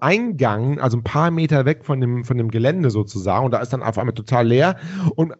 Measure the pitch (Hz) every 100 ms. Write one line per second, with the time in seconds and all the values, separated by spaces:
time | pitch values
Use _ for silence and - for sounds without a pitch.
0 | 131 208 240 165 123 107 123 143 131 117
1 | 117 147 170 165 156 151 131 - - 131
2 | 123 123 120 123 113 113 123 185 143 107
3 | 101 98 92 98 131 113 117 131 113 107
4 | 123 117 107 123 117 123 165 185 165 190
5 | 175 - 160 -